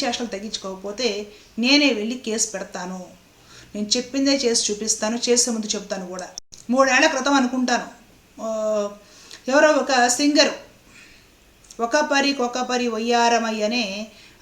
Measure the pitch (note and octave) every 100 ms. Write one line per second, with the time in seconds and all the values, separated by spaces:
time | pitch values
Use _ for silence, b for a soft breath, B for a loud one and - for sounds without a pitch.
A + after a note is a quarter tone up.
0 | C4 A#3+ A#3 G3 G#3+ - G3 F#3 G3+ G#3
1 | B3 G3+ G#3 B B - B3 C#4+ C#4+ G#3+
2 | A3 B3 A3+ A3 - F#3 F#3+ F#3+ F#3 F#3
3 | F3 - _ B B B B G#3 G#3 B3
4 | B3 C#4 C#4 C#4 B3 A#3 - G#3 A3 -
5 | G#3+ A#3+ B3 A#3+ B3 A3+ G#3+ G#3 G3 F#3+
6 | F3+ F#3 - - - - - B3+ C4+ B3+
7 | D#4 C4+ C4 C#4 B3 C4 B3 A#3 - -
8 | - - _ - A3 A3 G#3+ G#3+ G3+ G#3
9 | B B B B - C#4 D4+ D4 B3 C4
10 | A#3+ B3 D4 D4+ C#4 - - - B B
11 | B B B _ _ _ - - A#3 D4+
12 | D4 C#4 C#4 C#4 A#3+ B3+ B3 B3 A#3+ A3
13 | A#3 A#3+ A#3 A#3 A3+ A3 G#3 B3 G#3 G3
14 | A3 B B B